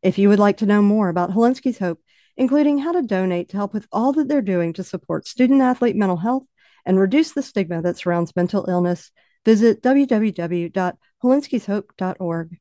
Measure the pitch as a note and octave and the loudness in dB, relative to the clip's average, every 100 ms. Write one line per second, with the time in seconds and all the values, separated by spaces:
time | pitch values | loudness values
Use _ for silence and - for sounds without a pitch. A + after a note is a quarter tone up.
0 | F#3+ F#3 G3+ G3+ G3+ G3 G#3 G#3 G3+ G#3+ | 0 2 4 6 4 2 0 2 4 2
1 | G3 E3+ F3 G3 A#3 B3+ C4 A#3 F#3 E3 | 0 0 -2 2 0 0 -4 -4 -6 -6
2 | _ _ _ - C4 C#4+ D4+ C#4+ C#4+ F4 | _ _ _ -4 0 2 2 0 -2 -4
3 | B3+ F#3+ F#3 F3 F3 G3 G3+ G#3+ - G3+ | -2 -2 -2 -2 -6 -6 -6 -6 -6 -2
4 | B3 C#4+ C4+ D4 G3+ F#3 E3+ E3 F3+ F3+ | 0 0 0 -2 0 -2 -2 -4 -10 -10
5 | _ D#3+ - - B3 C4+ B3+ B3 A#3+ G#3+ | _ -8 -8 0 4 4 2 2 0 0
6 | G3 F3 G3+ C4 C4 _ _ _ - F#3+ | 0 0 -2 -4 -6 _ _ _ -2 2
7 | G3 C4 D#4+ - C4+ - F3 E3+ E3+ F3 | 2 2 0 -4 -6 -4 -4 -2 -4 -4
8 | F3+ F3 E3+ - F3 G#3 F#3 F3+ F3 F3 | -2 -2 -2 -2 -2 -2 -2 0 0 -2
9 | - _ _ _ - A3 A3+ A3 B3 C#4 | -8 _ _ _ 2 4 4 2 2 2
10 | C4+ A3 A3 F#3 E3+ F3 E3+ F#3+ F3+ - | 2 0 0 -4 -6 -4 -4 -4 -4 -6
11 | _ _ B3 C4+ C#4+ A#3+ - G3+ - _ | _ _ 0 0 0 -6 -4 -6 -6 _
12 | F#3 - F3+ E3 E3 F3 | -6 -6 -6 -6 -8 -14